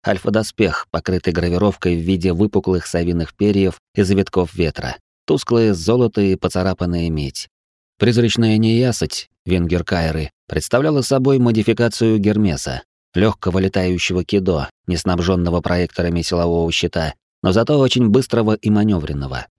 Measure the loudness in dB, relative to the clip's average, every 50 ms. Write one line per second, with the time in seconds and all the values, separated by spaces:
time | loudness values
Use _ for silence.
0 | -2 -2 -4 -2 -2 -2 -2 -2 -2 -2 -2 0 0 0 0 -4 -8 _ -6 -6
1 | -2 -2 -4 -2 -2 -2 -2 0 -2 0 0 2 2 0 0 0 -2 -2 -2 0
2 | 0 0 -2 0 0 -2 0 0 -2 0 -2 -2 0 0 -2 -2 -2 -4 -4 -2
3 | -2 0 -2 -2 -4 -6 _ _ 0 2 2 2 2 0 -2 -6 _ _ _ -2
4 | 0 2 2 0 0 0 0 -2 -2 -2 -2 -2 -2 -2 -2 -6 -10 -10 -10 -12
5 | _ _ _ _ _ -2 -2 -2 0 0 2 2 4 2 2 0 0 0 2 2
6 | 2 2 _ 0 2 2 0 0 -2 -2 -2 0 -2 -2 -2 _ -4 -2 -2 -2
7 | -2 -2 -2 -4 -4 -6 -8 -12 -16 _ _ _ _ _ _ _ _ _ _ _
8 | 0 2 2 2 2 2 2 0 2 2 2 2 2 2 2 2 0 0 0 -2
9 | -6 -6 -6 -12 -14 _ _ _ _ -2 0 0 0 0 0 -2 -2 -2 -2 -2
10 | 0 -2 -2 -4 -6 -8 _ _ _ -6 -6 -6 -2 0 0 0 2 2 0 0
11 | 0 0 0 2 2 2 2 4 2 2 2 2 2 0 0 2 0 -2 0 0
12 | 2 2 2 2 2 2 2 2 2 0 0 -2 -6 -8 -8 -8 -10 _ _ _
13 | _ _ _ 2 2 2 0 _ -4 -2 0 2 0 2 0 0 0 0 0 -2
14 | -2 -2 -2 -2 -2 0 0 0 2 0 -2 -2 -4 -6 _ _ _ -4 -4 -2
15 | 0 0 0 2 2 2 2 2 0 0 0 -2 0 0 0 0 -2 -2 -2 -4
16 | -2 -2 -2 -2 -2 -2 -2 0 0 0 0 0 0 0 -2 -2 -2 -2 -2 -4
17 | -4 -4 -8 _ _ _ _ _ -2 0 2 2 2 2 2 2 2 2 2 2
18 | 2 4 4 2 2 2 -2 0 0 0 -2 0 0 0 2 2 2 2 2 0
19 | -2 -4 -6 -6 -6 -8 -8 -10 -12 _ _